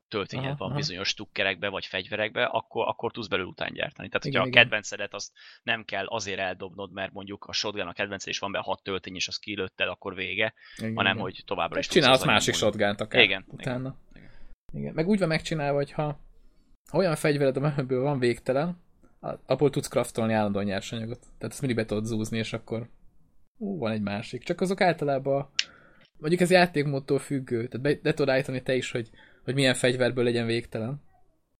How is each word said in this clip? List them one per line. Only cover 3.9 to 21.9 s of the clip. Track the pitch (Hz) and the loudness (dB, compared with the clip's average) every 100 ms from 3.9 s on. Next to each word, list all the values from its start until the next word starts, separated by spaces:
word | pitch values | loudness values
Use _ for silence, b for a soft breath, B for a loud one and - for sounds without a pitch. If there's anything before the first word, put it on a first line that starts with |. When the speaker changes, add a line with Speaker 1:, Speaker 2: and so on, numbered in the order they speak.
| - 95 | -8 -6
Speaker 1:
Tehát, | - 147 | -6 -2
Speaker 2:
Igen, | 117 | 0
Speaker 1:
hogyha | |
a | 123 | 4
Speaker 2:
igen. | 120 | 6
Speaker 1:
kedvencedet | 120 110 - 104 101 | 6 4 -4 -8 -8
azt | 101 - - B B | -8 -12 -14 B B
nem | 120 113 107 | -4 -4 -4
kell | 98 98 | -4 -4
azért | 113 98 95 | -4 -4 -4
eldobnod, | 95 92 98 90 98 | -4 -4 -10 -10 -10
mert | 95 95 | -8 -8
mondjuk | 98 98 101 - | -8 -12 -12 -8
a | |
shotgun | - 107 101 87 | -6 -4 -4 -6
a | |
kedvenc, | 90 101 98 - | -4 -4 -4 -6
és | - | -6
van | 101 | -4
benne | 92 | -4
hat | 95 95 | -4 -6
töltény, | - 92 98 92 | -4 -6 -6 -8
és | - | -6
azt | - | -8
kilőtted, | - 101 92 - 92 | -8 -6 -6 -4 -4
akkor | 87 98 92 | -4 -8 -8
vége, | 92 95 110 - B B | -6 -2 -2 -4 B B
Speaker 2:
Igen, | 110 110 | -4 4
Speaker 1:
hanem | 98 | 4
Speaker 2:
igen. | 95 | 4
Speaker 1:
hogy | 95 - - | 0 -8 -6
továbbra | 90 82 | -4 -2
Speaker 2:
Tehát | 92 - | -2 2
Speaker 1:
is | |
tudsz | 190 | 6
Speaker 2:
csinálsz | 127 131 | 6 6
Speaker 1:
azzal | 147 | 6
Speaker 2:
másik | 107 - | 4 4
Speaker 1:
nyomulni. | 110 107 107 | 2 2 2
Speaker 2:
shotgunt | 101 104 | 0 0
akár | 107 127 | 2 6
Speaker 1:
Igen, | 104 95 - | 6 4 -6
Speaker 2:
utána. | - 135 127 131 - - | -10 -6 -6 -6 -12 -18
Speaker 1:
igen, | - | -20
igen. | 101 b b b - - | -20 b b b -12 -8
Speaker 2:
Igen. | 71 | -6
Meg | 151 170 | -2 2
úgy | 208 | 2
van | 165 | 2
megcsinálva, | 160 - 160 143 143 | 0 -2 -2 0 0
hogy | 143 | 0
ha, | - 151 143 - - - _ _ _ - | -2 -4 -4 -12 -20 -20 _ _ _ -4
ha | 151 | 2
olyan | 190 151 | 2 2
fegyvered, | 160 143 139 131 | 2 4 4 4
amiből | 147 143 127 127 | 2 0 0 0
van | 139 139 | 2 2
végtelen, | 120 113 - 131 175 175 _ _ - _ | 2 2 0 0 0 -4 _ _ -20 _
A-, | - - - | -10 -6 -2
abból | 131 143 | 4 4
tudsz | 139 - | 2 -2
craftolni | 127 120 - 113 | 0 0 0 2
állandóan | 110 104 101 101 | 4 4 2 0
nyersanyagot. | 98 - 117 110 120 | -2 -4 -8 -8 -10
Tehát | - - 113 | -14 -10 -10
ezt | - | -4
mindig | 135 117 | 0 0
be | |
tudod | 107 | 0